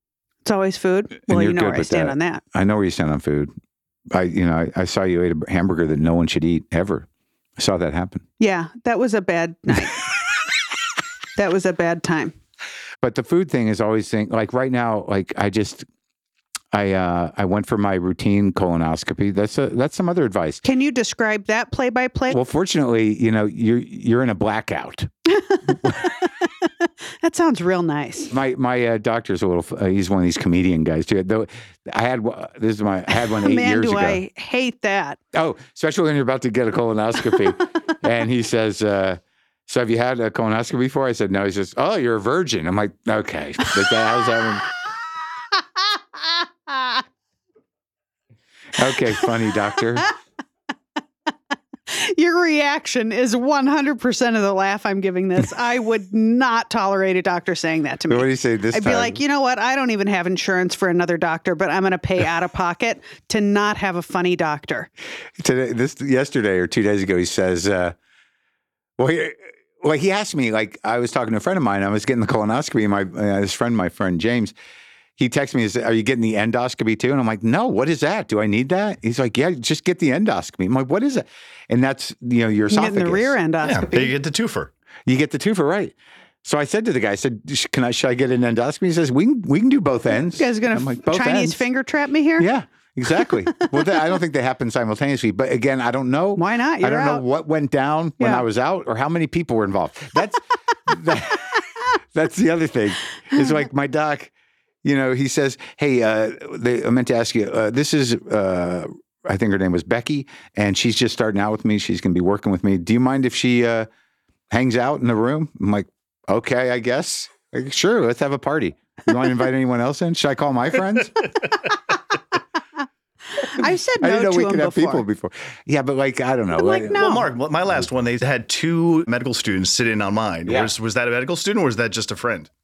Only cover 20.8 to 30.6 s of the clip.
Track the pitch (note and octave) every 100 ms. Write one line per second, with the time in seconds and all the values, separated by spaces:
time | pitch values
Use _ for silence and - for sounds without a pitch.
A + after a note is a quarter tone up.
20.8 | C#4+ B3 G#3+ - G#3+ G#3+ G3+ A3 - -
21.8 | B3 B3 B3+ - B3+ - C3 D3 F#3+ D#3
22.8 | B2+ A2+ A2 G#2+ A2+ A2 G#2 - A2+ A#2+
23.8 | A#2 - A#2+ A#2 B2+ G2 G#2 G#2+ - D2+
24.8 | - - - _ E4 G4+ - G4 - -
25.8 | - - F#4 - F4+ - F4 - E4+ -
26.8 | E4+ - - - E4 - E4 G#3+ F3 F#3
27.8 | E3 D3 C3+ - - C3 C3+ B2+ B2+ B2
28.8 | A#2 A2+ A2+ A#2 - F2+ F#2+ F2 - -
29.8 | F#2+ G2 F2+ G2 F2 - F2+ F2